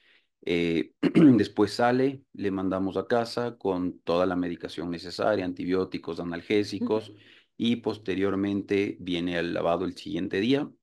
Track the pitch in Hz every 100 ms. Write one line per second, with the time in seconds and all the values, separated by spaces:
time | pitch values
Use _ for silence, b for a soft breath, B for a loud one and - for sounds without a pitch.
0 | b b b _ - 87 85 82 - _
1 | - - 151 113 98 - 101 - 120 127
2 | 135 135 _ - 98 95 95 95 95 95
3 | 95 120 117 - 120 - 98 90 90 -
4 | - 85 92 90 87 85 - - 87 85
5 | 90 85 104 104 90 87 85 92 92 85
6 | - 85 87 85 - 107 101 98 120 110
7 | - - B B B - 117 120 110 107
8 | - 92 98 95 101 101 - 101 101 -
9 | 87 87 87 85 85 87 82 87 90 87
10 | 101 85 90 95 113 139 151 -